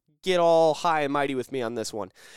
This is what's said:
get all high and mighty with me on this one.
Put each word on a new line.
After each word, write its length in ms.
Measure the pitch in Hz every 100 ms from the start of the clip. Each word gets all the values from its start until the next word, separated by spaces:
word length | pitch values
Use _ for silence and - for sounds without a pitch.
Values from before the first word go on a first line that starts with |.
| _ _
get 160 | 185 180
all 360 | 170 165 160 147
high 260 | 175 160
and 100 | 143
mighty 240 | 143 139 131
with 160 | 120
me 100 | 135
on 140 | 117 120
this 160 | 107
one. 180 | 110 92 _ -